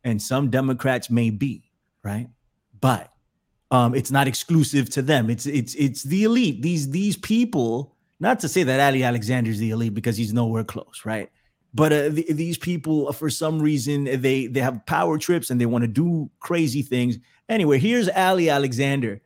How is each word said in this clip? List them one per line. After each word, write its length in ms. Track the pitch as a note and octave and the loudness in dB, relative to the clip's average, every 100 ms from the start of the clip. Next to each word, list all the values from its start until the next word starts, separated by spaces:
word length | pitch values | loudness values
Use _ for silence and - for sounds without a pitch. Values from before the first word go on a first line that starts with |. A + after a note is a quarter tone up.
and 180 | B2 G#2+ | -2 -2
some 300 | - C3 C#3 | 0 0 2
Democrats 600 | B2+ C3 B2+ C3+ B2+ - | 0 0 0 0 0 0
may 200 | A#2+ A2+ | 0 2
be, 400 | G#2 C#3 G#2 _ _ _ _ | 0 -4 -6 _ _ _ _
right? 260 | G2+ G#2 B2 _ _ _ _ G2+ | -6 -6 -8 _ _ _ _ -2
But, 320 | C3 A2 - _ _ _ _ _ _ | 0 0 -4 _ _ _ _ _ _
um, 240 | B2+ A#2+ | 4 4
it's 160 | B2+ A#2 | 0 0
not 160 | C#3 C3+ | 0 0
exclusive 640 | - - E3 C#3+ C#3+ B2 | -2 2 2 4 2 0
to 120 | - | -4
them. 280 | C3 C#3+ A2+ | 2 2 2
It's, 160 | A#2 C#3+ | -2 -2
it's, 280 | C#3 A2+ - | -4 -4 -2
it's 260 | C#3 - | -2 -2
the 220 | C#3 F#3 | -4 0
elite. 380 | G#3+ A#3 G#3+ A2+ | 2 2 0 -2
These, 280 | D3 E3+ C3+ | -2 -2 -2
these 260 | D#3 G#3 - | -2 -2 -4
people, 800 | - A3 A#3+ E3 A#2 A#2+ C#3 _ _ _ | -2 0 0 0 0 -2 -6 _ _ _
not 220 | F#3+ - | -2 0
to 80 | C#3 | 0
say 160 | F#3+ | 0
that 160 | C#3 C3 | 2 4
Ali 240 | C#3+ C3 | 4 4
Alexander's 540 | B2+ A#2+ G#2 B2+ A2+ G#2 | 0 0 -2 0 0 -2
the 120 | A2+ | -2
elite 240 | A2 A2+ | -2 -2
because 220 | G#2 A#2 G#2+ | -2 -4 -2
he's 160 | A2 | -2
nowhere 320 | A#2 A#2 A2 | 0 0 -2
close, 380 | A2 - - - | -4 -10 -14 -14
right? 260 | A2 A2 - _ _ _ _ | -8 -8 -8 _ _ _ _
But, 200 | A#2 D#3 | 0 4
uh, 180 | D3 C#3+ | 4 2
th-, 160 | D3+ E3 | -2 -2
these 280 | D3+ E3 E3 | -2 -2 -4
people, 500 | - F3 D#3 D#3 C#3 | -4 -4 0 0 -2
uh, 40 | |
for 180 | - D#3 | -4 -6
some 320 | - D#3 D#3+ | -2 -2 0
reason, 580 | D3+ D3 B2 C#3+ C#3 C3 | 2 0 0 -2 -2 0
they, 280 | C3 C3+ A#2 | 0 0 -2
they 120 | C3 | -2
have 240 | C3 A#2 - | -2 -4 -4
power 320 | F3 F3 D#3 | 0 0 -2
trips 320 | - F3 - | 0 -2 0
and 100 | B2 | 0
they 60 | A#2 | 0
wanna 200 | A#2+ A#2+ | 0 0
do 420 | G#2 F3 E3 D3 _ | 0 0 0 -4 _
crazy 420 | - E3+ D#3 C#3 | -4 0 0 -2
things. 340 | - B2 B2 A#2+ _ _ - | -2 0 0 -4 _ _ -4
Anyway, 300 | A3 D#3 C3+ | 2 4 4
here's 300 | F#3+ A#3+ F#3 | 4 2 2
Ali 420 | F#3 F#3 F#3 E3 | 2 2 4 2
Alexander. 720 | C#3+ C#3 A#2+ C#3 C#3 A#2 G2+ | 2 0 0 0 0 -2 -6